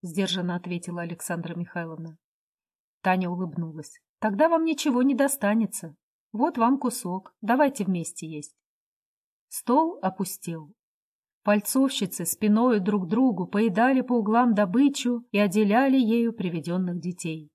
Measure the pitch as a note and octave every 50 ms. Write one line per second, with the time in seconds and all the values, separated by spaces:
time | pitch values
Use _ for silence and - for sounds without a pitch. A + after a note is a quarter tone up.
0 | - F3+ D#3+ F#3 G3 F#3 - F#3+ F3 F3 F3 F3 F3 F3+ F3+ F3 F3 - F3 F3
1 | E3+ E3 E3+ E3+ - - F3 E3+ E3 E3+ F3 F3 E3+ - - F3 E3+ E3 D#3+ D#3+
2 | E3 E3 D#3 _ _ _ _ _ _ _ _ _ _ _ _ _ _ _ _ _
3 | _ F#3 F#3 F#3 F#3 F3+ F3+ F3 F#3 F3 D3 E3+ E3+ D#3+ D#3 D#3 D3 - - _
4 | _ _ _ _ - A3 G3+ G3 D4+ E4 E4+ E4 E4 E4 D#4+ D4 - D#4 B3 A#3+
5 | B3+ C#4 C#4 A3+ C#4 C#4 C#4 - - G3+ G#3 A3+ A3+ G3 - - - D#3+ D3 _
6 | _ _ _ _ _ _ _ G#3+ B3 E4+ - B3+ A3+ A#3 C4+ C#4 - B3 - -
7 | - F3+ F3+ F#3+ - - _ _ - G3+ A#3+ C4 D4 C#4 C#4 - G3+ F3 F#3 F3
8 | D#3+ - - - - D#3+ D#3+ D3+ D3 - _ _ _ _ _ _ _ _ _ _
9 | _ _ _ _ _ _ _ _ _ _ - - - - A#3+ C#4+ D#4+ E4 F4+ -
10 | - F#3 F#3 - G3+ F3 - - - - E3+ D#3+ D3+ D3 G3+ _ _ _ _ _
11 | _ _ _ _ _ _ _ _ _ - G#3 G#3 G#3 - - C4+ C4+ C4+ C4 -
12 | G#3 F#3 - - F3+ E3+ - _ - G#3+ G#3 A3 A#3 B3+ A#3+ G#3 F#3 F#3+ G#3 G#3
13 | F#3 D#3+ F#3 A#3 C4 C4 G#3+ F3 F#3 F3 - G3+ A3 A#3 F3+ G3 A#3 B3+ C#4 C4
14 | B3 B3+ B3 A#3 G#3+ G3 G#3+ A#3 B3 A#3+ A3+ F#3+ G#3 F#3+ F3+ A#3 C#4 C#4+ C#4 -
15 | - A#3+ B3 A#3+ A#3 _ - G3+ G#3 G3+ E3+ G#3 G#3+ G3+ G3+ A#3 C4+ C#4 C4 C4+
16 | B3+ G#3+ A3+ A#3 A#3 A#3 A3+ - F3+ F3+ E3 E3 D3+ E3+ E3+ F#3 F#3+ F3+ F3 F3+
17 | C#3+ F3+ F3 F3 - E3+ D#3 D#3+ D3+ D3 _